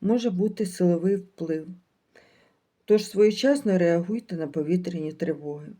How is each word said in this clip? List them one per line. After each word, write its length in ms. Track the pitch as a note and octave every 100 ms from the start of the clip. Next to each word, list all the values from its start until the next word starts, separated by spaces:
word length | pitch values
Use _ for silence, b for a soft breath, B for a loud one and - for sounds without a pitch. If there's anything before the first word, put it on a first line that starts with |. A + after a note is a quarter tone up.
Може 280 | F#3+ A#3+ A#3
бути 360 | F3+ G#3+ G#3+ G#3
силовий 500 | - F3+ E3+ F#3 G3
вплив. 520 | F#3 - E3 D#3+ D#3 F3+ _ _ _ b b b b b b _ -
Тож 200 | G#3 G#3
своєчасно 680 | G3 G#3+ G#3+ C4 C#4+ A3 F#3
реагуйте 580 | E3+ E3+ F3 A3+ - F3
на 120 | D3+
повітряні 640 | D#3 D3+ F3+ F3+ E3+ D#3
тривоги. 560 | D#3 D#3+ C#3+ D3 D3 D3+